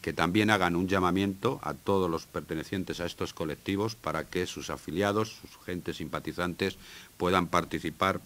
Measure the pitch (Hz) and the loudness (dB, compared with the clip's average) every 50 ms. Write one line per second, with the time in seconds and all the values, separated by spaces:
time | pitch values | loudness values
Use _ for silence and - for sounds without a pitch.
0 | - - 76 - 82 87 87 107 107 104 110 98 92 87 85 85 95 90 98 95 | -4 -4 2 2 2 4 6 4 6 6 6 6 6 4 4 2 2 4 4 4
1 | 92 90 87 95 98 101 95 95 - 120 139 147 - 76 73 - - - 98 98 | 4 4 4 4 2 2 0 0 -2 -2 -2 -2 -4 -6 -6 -4 0 0 2 2
2 | 92 87 82 80 - - - 87 73 76 80 80 76 - 101 95 90 - 85 - | 2 2 0 -2 -4 -6 -8 -8 -6 -4 -6 -6 -4 -4 -4 -4 -4 -4 -6 -6
3 | 87 85 - - 92 82 - - 85 78 73 - - - 98 98 107 117 117 - | -6 -6 -4 -6 -8 -8 -4 -6 -4 -4 -4 -6 -4 -2 0 0 0 -2 -4 -6
4 | - 78 78 80 78 - - 90 90 - - 76 71 - 78 - - - 78 90 | -6 -4 -2 -2 -4 -2 -2 -2 -2 -2 -6 -10 -6 -6 -8 -8 -6 -4 0 0
5 | 101 101 101 107 110 110 - - - - - - - - 90 87 80 87 82 - | 2 2 2 2 0 -2 -6 -16 -18 -20 -20 -16 -8 -6 -6 -6 -4 -6 -6 -6
6 | 82 73 - 76 - 82 78 87 87 90 85 - 98 95 - - - - - - | -6 -6 -6 -6 -6 -6 -4 -2 -2 -2 0 0 -2 -2 -2 -6 -16 -18 -18 -18
7 | - - - - 87 90 92 92 90 76 87 87 82 - - 78 73 82 - - | -20 -20 -6 -2 2 4 4 4 4 4 2 0 2 0 -6 -4 -4 -6 -2 0
8 | 92 95 95 - - | 2 2 2 -2 -6